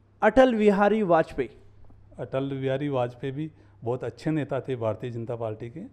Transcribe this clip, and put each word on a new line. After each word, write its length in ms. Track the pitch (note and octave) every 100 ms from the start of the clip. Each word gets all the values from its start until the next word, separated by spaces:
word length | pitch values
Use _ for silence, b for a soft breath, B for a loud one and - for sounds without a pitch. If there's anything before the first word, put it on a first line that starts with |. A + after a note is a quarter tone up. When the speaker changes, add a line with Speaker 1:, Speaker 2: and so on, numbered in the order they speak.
| _ -
Speaker 1:
अटल 340 | G#3 G#3+ C4 A3+
बिहारी 480 | G#3 G3 G#3 A3
वाजपेयी। 460 | G3 E3 D#3+ - A#2+ - - - - - - -
Speaker 2:
अटल 300 | B2+ C3+ C#3
बिहारी 400 | C3+ C3 C3+ D3
वाजपेयी 440 | C3+ B2 A#2+ C#3
भी 180 | C3+ D#3 b b b
बहुत 200 | A2+ B2+
अच्छे 280 | A#2+ - D#3+
नेता 300 | D#3 C3 C3+
थे 140 | B2+ B2
भारतीय 360 | A2 G#2+ B2+
जनता 240 | A#2 A2+ A#2
पार्टी 340 | A2+ G#2+ A#2+
के। 100 | D#3+ B3